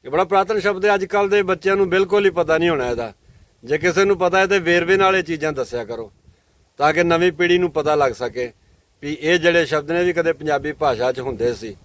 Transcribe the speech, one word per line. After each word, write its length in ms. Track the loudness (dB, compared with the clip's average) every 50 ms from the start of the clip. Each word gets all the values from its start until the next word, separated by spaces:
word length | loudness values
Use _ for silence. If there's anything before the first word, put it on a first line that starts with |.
| _
ਇਹ 40 | -4
ਬੜਾ 140 | -2 -2 -2
ਪੁਰਾਤਨ 360 | 2 2 0 2 2 -2 -2
ਸ਼ਬਦ 260 | 0 -2 -2 0 0
ਹੈ, 100 | 0 0
ਅੱਜ 100 | 0 -2
ਕੱਲ੍ਹ 240 | -2 0 0 0 2
ਦੇ 140 | 2 0 2
ਬੱਚਿਆਂ 320 | 0 -2 -2 0 -2 2
ਨੂੰ 140 | 2 0 2
ਬਿਲਕੁਲ 360 | 2 0 0 2 0 2 2
ਹੀ 40 | 2
ਪਤਾ 280 | 0 0 0 0 0
ਨਹੀਂ 120 | 2 2 0
ਹੋਣਾ 180 | 0 0 -2
ਇਹਦਾ। 260 | -4 -4 -4 -6 -10 -12 _ _ -20 _ _ -20 _ _ _ -6
ਜੇ 140 | -4 -4
ਕਿਸੇ 280 | 0 0 0 2 2 2
ਨੂੰ 120 | 2 2
ਪਤਾ 220 | 2 0 2 2 2
ਹੈ 80 | 2
ਤੇ 120 | 2 2 0
ਵੇਰਵੇ 380 | 2 2 2 2 4 2 2
ਨਾਲ 180 | 4 4 2 2
ਇਹ 80 | 0 0
ਚੀਜ਼ਾਂ 300 | -2 -6 -4 -4 -4 -4
ਦੱਸਿਆ 320 | -4 -6 -4 -6 -8 -6
ਕਰੋ, 260 | -8 -10 -10 -12 -14 _ _ _ -20 _ _ _ _ _ _ _ _ _
ਤਾਂ 160 | 0 0 2 2
ਕਿ 100 | 2 2
ਨਵੀਂ 280 | 2 2 2 2 0
ਪੀੜ੍ਹੀ 260 | 2 0 0 2 2
ਨੂੰ 140 | 2 2 0
ਪਤਾ 240 | -2 -2 0 0 2
ਲੱਗ 160 | 2 2 0
ਸਕੇ 420 | 0 -4 -8 -6 -4 -6 -8 -8 _ _ _ _ _ _ _ _ _ _
ਵੀ 160 | -10 -10 -10 -4
ਇਹ 180 | 0 0 0 2
ਜਿਹੜੇ 260 | 2 4 4 4 2
ਸ਼ਬਦ 260 | 2 -2 -2 -2 -2
ਨੇ 120 | -2 0 0
ਵੀ 100 | 0 0
ਕਦੇ 200 | 0 0 -2 -2
ਪੰਜਾਬੀ 380 | -2 -4 -2 -2 -2 -2 -6
ਭਾਸ਼ਾ 400 | -6 -2 -2 -2 0 0 -2 -2
'ਚ 80 | -2 -4
ਹੁੰਦੇ 340 | -6 -8 -6 -2 -2 -2 -2
ਸੀ 220 | -4 -10 -14 -14 -16